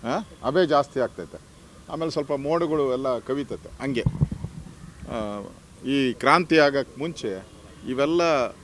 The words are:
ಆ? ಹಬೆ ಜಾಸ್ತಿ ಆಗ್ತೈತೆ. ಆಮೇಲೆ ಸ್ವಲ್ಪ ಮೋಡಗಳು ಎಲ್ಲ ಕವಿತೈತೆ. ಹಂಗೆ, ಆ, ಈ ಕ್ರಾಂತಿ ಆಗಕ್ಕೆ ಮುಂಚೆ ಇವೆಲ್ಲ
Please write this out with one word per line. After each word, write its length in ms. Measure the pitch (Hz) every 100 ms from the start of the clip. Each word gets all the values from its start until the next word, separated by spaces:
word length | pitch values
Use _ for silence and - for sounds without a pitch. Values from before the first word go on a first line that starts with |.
| 110
ಆ? 380 | 156 208 - 120
ಹಬೆ 200 | 151 175
ಜಾಸ್ತಿ 340 | 147 139 139
ಆಗ್ತೈತೆ. 400 | 117 - 82 - - - - - -
ಆಮೇಲೆ 200 | 156 160
ಸ್ವಲ್ಪ 220 | 156 143
ಮೋಡಗಳು 600 | 143 139 165 165 156 139
ಎಲ್ಲ 260 | 127 135 120
ಕವಿತೈತೆ. 640 | - 139 139 95 - -
ಹಂಗೆ, 220 | 131 120 - - - - - - - - - - -
ಆ, 320 | 123 107 104 98 - - - 127
ಈ 260 | 139 131
ಕ್ರಾಂತಿ 460 | 113 127 160 170 160
ಆಗಕ್ಕೆ 420 | 143 139 131 -
ಮುಂಚೆ 460 | 156 165 110 95 95 - - - -
ಇವೆಲ್ಲ 600 | 127 143 170 170 147 113 -